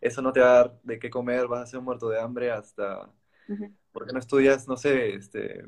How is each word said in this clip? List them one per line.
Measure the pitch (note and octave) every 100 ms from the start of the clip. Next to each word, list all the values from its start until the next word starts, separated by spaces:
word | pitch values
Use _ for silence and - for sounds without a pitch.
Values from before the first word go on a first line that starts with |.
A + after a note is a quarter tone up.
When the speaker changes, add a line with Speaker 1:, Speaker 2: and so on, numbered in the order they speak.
Speaker 1:
"eso | B2 B2
no | C3
te | B2+
va | B2
a | B2
dar | B2 -
de | - A2+
qué | A#2+
comer, | B2+ B2 B2 B2
vas | B2
a | A#2+
ser | B2+
un | B2+
muerto | B2 A2+
de | A2
hambre", | A2+ B2 B2
hasta | A2 - - G2+ F#2+ G2 _ _ _ -
Speaker 2:
Ujú. | G#3 G#3 - _
Speaker 1:
"¿por | - B2
qué |
no | C3
estudias, | A#2+ C#3 C3+ C3+ B2+
no | B2
sé, | D3 C3+ A2+ G2
este, | G2 G#2+ G#2 -